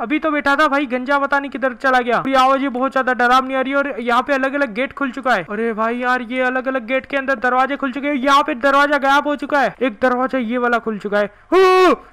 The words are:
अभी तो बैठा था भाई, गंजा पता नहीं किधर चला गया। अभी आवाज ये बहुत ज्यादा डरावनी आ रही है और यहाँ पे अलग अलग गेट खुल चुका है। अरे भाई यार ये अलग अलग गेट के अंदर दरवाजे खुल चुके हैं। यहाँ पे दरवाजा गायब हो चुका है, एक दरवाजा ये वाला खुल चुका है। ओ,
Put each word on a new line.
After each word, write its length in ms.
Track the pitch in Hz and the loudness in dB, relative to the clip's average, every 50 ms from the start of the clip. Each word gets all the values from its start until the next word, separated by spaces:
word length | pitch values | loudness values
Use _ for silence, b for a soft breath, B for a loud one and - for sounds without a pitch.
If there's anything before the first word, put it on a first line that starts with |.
अभी 180 | 254 220 277 311 | -6 -4 -2 -2
तो 120 | - 320 | 0 0
बैठा 240 | 302 294 277 285 277 | -2 0 0 0 2
था 120 | 269 311 302 | 2 2 2
भाई, 180 | 262 277 294 | 2 0 -2
गंजा 320 | 247 240 254 254 269 285 285 | -2 -4 -6 -2 0 0 0
पता 200 | 277 277 285 277 | 0 0 0 -2
नहीं 120 | 277 277 | -2 -4
किधर 240 | - 277 240 262 247 | -6 -4 -4 -4 -4
चला 240 | 226 - 277 254 254 | -2 0 2 2 2
गया। 180 | 247 247 233 202 | 2 0 0 -2
अभी 160 | - 262 269 | 0 0 2
आवाज 280 | 262 262 262 269 269 262 | 4 4 4 2 2 0
ये 60 | 285 | -2
बहुत 220 | 226 247 254 269 - | -2 -2 -2 -2 -2
ज्यादा 200 | 269 262 240 254 | -2 0 0 0
डरावनी 400 | 226 247 240 247 262 254 262 269 | 0 2 4 4 2 2 0 -2
आ 60 | 262 | -4
रही 120 | 262 262 277 | -2 -2 -2
है 60 | 277 | -2
और 220 | 277 285 247 190 | -2 -2 -4 -4
यहाँ 220 | 247 240 233 240 247 | -2 0 0 0 0
पे 120 | 277 285 | 0 0
अलग 200 | 262 262 269 262 | 0 0 -2 0
अलग 200 | 285 277 269 202 | -2 -2 -2 -2
गेट 180 | 208 262 262 - | -4 -4 -4 -4
खुल 180 | - 285 262 | -6 -6 -6
चुका 240 | 233 - 240 262 240 | -6 -4 -2 0 0
है। 100 | 196 170 | 0 -2
अरे 280 | - 202 214 226 233 226 | -4 -6 -4 -4 -4 -2
भाई 220 | 202 220 226 240 | -2 -2 -2 -2
यार 260 | 247 254 247 254 254 247 | -2 -2 -2 -2 -2 -4
ये 160 | 214 247 254 254 | -4 -4 -2 -2
अलग 260 | 254 254 262 247 262 | -2 -2 -2 -4 -4
अलग 180 | 262 269 233 | -4 -4 -4
गेट 200 | 214 262 262 262 | -2 -4 -4 -4
के 100 | - - | -4 -4
अंदर 220 | 277 269 262 269 233 | -4 -2 -2 -4 -2
दरवाजे 360 | - 247 247 254 262 254 277 | 0 0 2 2 0 0 -2
खुल 160 | 269 - 269 233 | -4 -4 -6 -6
चुके 160 | 285 254 285 | -4 -4 -2
हैं। 60 | 294 | -2
यहाँ 260 | 277 233 277 277 277 294 | 0 2 2 4 4 2
पे 100 | 302 302 | 2 -2
दरवाजा 420 | 233 226 277 269 277 285 285 294 285 | 0 0 2 4 4 4 2 2 0
गायब 280 | 254 269 277 285 285 294 | 2 2 2 2 2 0
हो 80 | 294 | -4
चुका 240 | 285 - 277 294 285 | -4 -4 -2 0 0
है, 140 | 262 208 - - | 0 0 0 -2
एक 180 | 247 262 208 - - | -4 -4 -2 0 0
दरवाजा 360 | 254 247 247 254 254 - 269 | 0 2 0 0 -2 -2 -2
ये 180 | 247 214 240 247 | -2 -2 -2 -2
वाला 200 | 247 240 240 226 | 0 0 0 0
खुल 180 | 233 226 220 202 | -2 -4 -6 -6
चुका 200 | - 208 196 208 | -6 -2 -2 0
है। 80 | 208 | -2
ओ, 680 | 196 - - _ _ - 370 381 370 370 370 370 359 254 - B B | -2 -6 -12 _ _ 4 4 6 6 6 6 6 4 4 2 B B